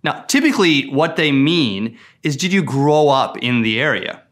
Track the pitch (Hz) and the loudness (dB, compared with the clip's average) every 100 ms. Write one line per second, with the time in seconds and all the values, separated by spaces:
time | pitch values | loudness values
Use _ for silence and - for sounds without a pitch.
0 | 156 - - 277 302 240 180 147 - 139 | -4 -6 -2 0 2 2 2 2 0 -2
1 | 165 165 156 139 139 175 127 98 110 110 | -2 0 0 2 2 2 0 -2 -8 -10
2 | - _ 151 139 185 196 143 135 143 151 | -20 _ -6 -4 0 0 0 0 2 4
3 | 151 135 117 - 123 123 113 110 147 107 | 4 2 0 -4 -2 0 0 0 -2 -2
4 | - - _ | -6 -12 _